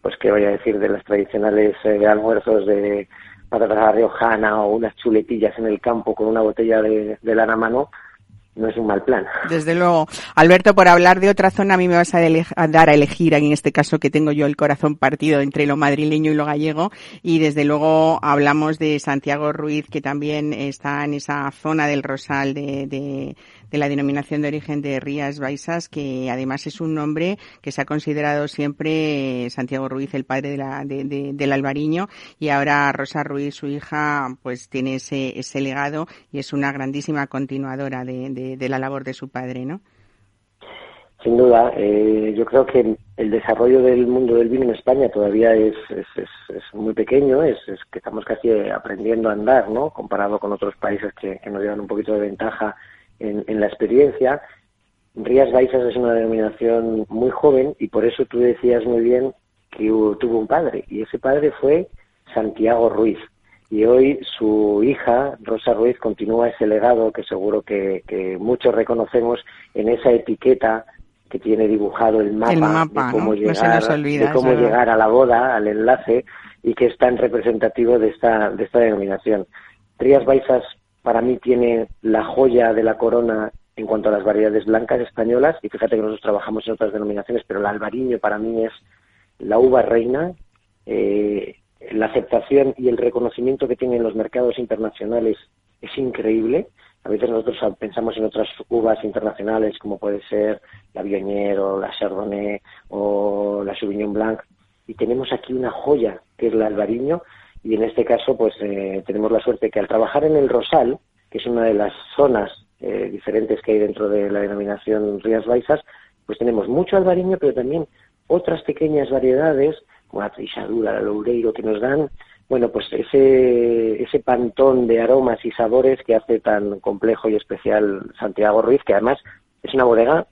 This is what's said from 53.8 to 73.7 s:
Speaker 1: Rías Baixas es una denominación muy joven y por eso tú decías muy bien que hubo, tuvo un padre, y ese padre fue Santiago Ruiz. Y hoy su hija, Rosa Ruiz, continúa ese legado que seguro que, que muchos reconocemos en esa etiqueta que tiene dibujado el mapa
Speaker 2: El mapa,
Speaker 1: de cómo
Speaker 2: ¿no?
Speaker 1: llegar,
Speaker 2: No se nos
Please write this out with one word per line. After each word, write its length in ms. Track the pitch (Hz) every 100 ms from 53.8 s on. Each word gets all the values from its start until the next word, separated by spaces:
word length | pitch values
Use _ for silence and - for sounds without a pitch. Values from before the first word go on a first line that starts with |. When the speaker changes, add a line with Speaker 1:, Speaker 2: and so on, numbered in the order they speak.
| 107 123 143 - 127 147 - - _ _ _ _ _
Speaker 1:
Rías 380 | - 110 127 131
Baixas 300 | 123 127 131
es 120 | 120 120
una 180 | 120
denominación 880 | 117 113 113 107 110 117 117 113 110 107
muy 200 | 107 127
joven 440 | - 147 131 139 -
y 100 | 113
por 180 | 110 113
eso 180 | -
tú 140 | 131 120
decías 440 | 123 120 123 120 113
muy 160 | 117
bien 320 | 117 123 131 - _ _ _
que 220 | - 107
hubo, 240 | 110 107 104
tuvo 220 | 123 113
un 80 | 110
padre, 380 | 147 160 - -
y 140 | 104
ese 160 | 110 123
padre 340 | 135 147 147 -
fue 280 | 135 160 196 - _ _ _
Santiago 560 | 117 110 104 110 117 117
Ruiz. 300 | 104 110 - - _ _ _ _
Y 140 | 107
hoy 340 | 113 123 135 143 - -
su 440 | 110 107 107 104
hija, 540 | 120 135 - 120 139 127
Rosa 320 | 110 113 -
Ruiz, 240 | 110 117 123
continúa 500 | 113 98 104 113 117
ese 180 | - 107
legado 460 | 107 117 117 113
que 100 | 110
seguro 360 | 98 98 101 107
que, 420 | - 104 98 95 -
que 320 | 95 92 92
muchos 360 | 107 123 123
reconocemos 640 | 110 113 117 110 123 117 120 - - -
en 160 | - 107
esa 200 | 117 131
etiqueta 760 | 117 - 110 131 127 110 110 - - - _ _
que 100 | 123
tiene 300 | 107 107 110
dibujado 540 | 107 101 - 113 110
el 100 | 104
mapa 200 | 107 113
Speaker 2:
El 60 | 165
mapa, 460 | - - 160 143 127
Speaker 1:
de 40 |
cómo 200 | 113 110
Speaker 2:
¿no? 20 |
Speaker 1:
llegar, 140 | 104 107
Speaker 2:
No 60 | 101
se 80 |
nos 220 | 113